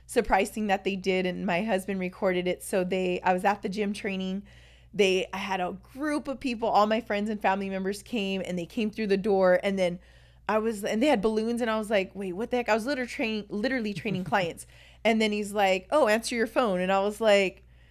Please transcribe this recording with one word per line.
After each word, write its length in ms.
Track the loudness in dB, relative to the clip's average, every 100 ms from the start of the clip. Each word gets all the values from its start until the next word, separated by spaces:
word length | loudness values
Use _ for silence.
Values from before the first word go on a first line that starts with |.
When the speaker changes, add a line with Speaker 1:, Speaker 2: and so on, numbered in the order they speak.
| -4
Speaker 1:
surprise 440 | 0 2 2 2
thing 160 | -2 0
that 160 | 0
they 140 | 0 -2
did. 300 | 0 0 0
And 200 | -2 -2
my 160 | 0
husband 380 | 0 -2 -2 -4
recorded 480 | -4 -2 0 0 0
it. 160 | -4
So 180 | -2 -2
they, 380 | 0 0 0 0
I 100 | 0
was 120 | 2
at 180 | 2 0
the 60 | -4
gym 240 | -4 -4
training. 500 | -4 -6 -6 -6 -6 -10 -20 -20 -20 -8
They, 360 | 2 2 2 -2
I 40 | -6
had 240 | -6 -4
a 160 | -4 -8 -14
group 320 | -8 -4 -4 -4
of 140 | -6
people, 280 | -6 -2 2
all 200 | 4 4
my 120 | 2
friends 300 | -2 -4 -2
and 100 | -2
family 300 | 0 0 -2
members 320 | -4 -4 -6
came, 400 | -6 -4 -2 -4
and 140 | -4 -6
they 80 | -6
came 240 | -4 -4
through 160 | -2 0
the 100 | 0
door. 440 | 2 4 6 4
And 160 | 2 0
then 220 | 0 -2 -12 -20 -20 -14 -2
I 100 | 0
was, 260 | 0 -4
and 180 | -2 2
they 60 | 2
had 120 | 4
balloons, 380 | 2 0 0 -2
and 80 | -2
I 80 | -2
was 140 | 0
like, 220 | 0 0
"Wait, 180 | -6 -8
what 180 | -6 -4
the 60 | -2
heck?" 100 | 0
I 60 |
was 120 | 0 0
literally 220 | -4 -4
train-, 380 | -4 -4 -4 -6
literally 440 | -4 -2 -2 -4
training 300 | -4 -4 -4
Speaker 2:
<laughs> 80 | 0
Speaker 1:
clients. 320 | 0 0 -6 -16 -20 -20 -2
And 160 | 2 4
then 120 | 2
he's 200 | 0 -4
like, 360 | 2 2 2 2
"Oh, 160 | 4 4
answer 300 | 4 0 -2
your 100 | 0
phone." 320 | 2 2 0
And 140 | 2
I 80 | 2
was 200 | 0 0
like, 440 | 4 6 4 -2 -20 -20 -20